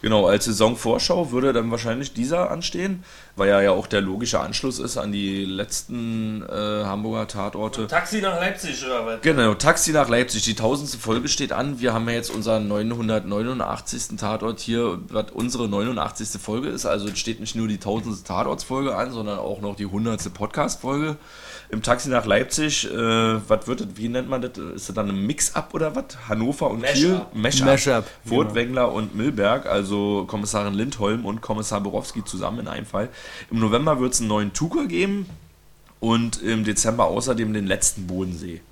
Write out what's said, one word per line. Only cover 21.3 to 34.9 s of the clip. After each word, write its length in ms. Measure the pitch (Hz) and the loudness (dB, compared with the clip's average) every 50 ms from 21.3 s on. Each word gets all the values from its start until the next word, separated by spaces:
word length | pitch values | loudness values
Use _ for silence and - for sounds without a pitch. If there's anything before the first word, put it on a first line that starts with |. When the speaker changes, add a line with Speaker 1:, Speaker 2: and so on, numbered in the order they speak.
| - - - - - - - - | -20 -20 -18 -16 -18 -18 -12 -8
Speaker 1:
Im 140 | - 113 110 | -8 -6 2
Taxi 280 | - 123 123 - 143 | 2 2 2 2 2
nach 160 | 127 123 - | 2 2 4
Leipzig, 640 | 113 98 107 131 - - - 151 151 143 - - - | 4 4 4 4 2 0 0 0 0 0 0 -2 -2
äh, 60 | - | -2
was 720 | 107 117 113 113 113 113 110 113 110 101 - 110 104 - | 0 2 4 4 4 4 4 2 0 2 2 0 0 2
wird 140 | - 123 - | -2 -4 -2
das, 80 | - - 95 | -4 -8 -8
wie 120 | 107 110 117 | -4 -4 -2
nennt 200 | 117 127 127 - | -2 -2 -2 -2
man 120 | 135 127 | -4 -4
das? 120 | 120 127 - | -4 -6 -6
Ist 320 | 98 78 85 85 - - - | -8 -10 -8 -8 -10 -8 -6
das 60 | 92 | -4
dann 140 | 110 104 101 | -2 0 0
ein 180 | 98 98 98 | 0 0 0
Mix-up 480 | 107 147 - - - - - - - - | 0 0 0 0 0 0 -2 -4 -2 -4
oder 220 | 151 160 156 156 | -2 -2 -2 -2
was? 80 | 262 277 - - - - - | -4 -6 -6 -12 -16 -4 -2
Hannover 420 | 107 110 113 123 147 - 160 139 | 0 0 2 0 0 2 0 0
und 100 | 107 117 | 0 0
Speaker 2:
Mashup. 140 | 117 135 143 | 0 2 4
Speaker 1:
Kiel? 260 | 135 147 175 185 185 - - - | 6 6 6 4 2 0 -4 -4
Mashup. 340 | 113 107 120 143 139 135 | 0 0 2 4 4 6
Speaker 3:
Mashup, 380 | 135 139 131 - 139 131 113 104 - - - - | 6 6 6 4 2 2 2 0 -4 -12 -16 -4
Speaker 1:
Furtwängler 600 | 113 110 127 156 107 101 113 120 120 127 131 123 | 2 4 4 4 4 2 0 0 0 2 2 2
Speaker 3:
genau. 100 | 117 - | 2 2
Speaker 1:
und 200 | 104 110 101 - | 0 -2 -2 -2
Milberg, 500 | 104 110 143 143 110 101 104 117 135 - | 0 0 0 2 4 4 4 4 2 2
also 580 | - - 101 101 95 101 104 101 104 104 101 92 - | 2 2 2 2 2 0 2 2 2 2 0 0 -2
Kommissarin 460 | - 104 104 101 107 107 104 104 98 | -4 -4 -4 0 0 0 0 0 0
Lindholm 520 | 98 110 135 143 - 107 101 107 117 120 | 0 -2 -2 -2 0 0 0 0 0 -2
und 140 | 98 104 110 | -4 -6 -6
Kommissar 400 | - - 110 107 110 - 110 101 | -4 -4 -4 -4 -2 -2 -2 -2
Borowski 440 | 101 101 - - - - - 117 101 | -2 -2 -2 -4 -4 -4 -10 -10 -10
zusammen 360 | - - 92 95 - 104 120 | -8 -8 -6 -4 -4 -4 -6
in 80 | 107 - | -8 -8
einem 180 | 71 69 - | -8 -8 -10
Fall. 220 | - - 98 107 127 - - - - - - - - | -4 -4 -4 -4 -4 -6 -14 -16 -16 -16 -16 -10 -4
Im 80 | - 113 | 0 2
November 400 | 113 110 107 120 151 160 151 127 | 4 4 4 4 4 4 2 4
wird's 220 | 127 127 127 - | 2 0 0 0
einen 80 | 113 110 | 0 2
neuen 240 | 107 107 104 101 - | 2 2 2 0 0
Tuka 320 | - 147 165 - 339 285 | -2 -2 0 0 0 -2
geben 440 | 214 | 0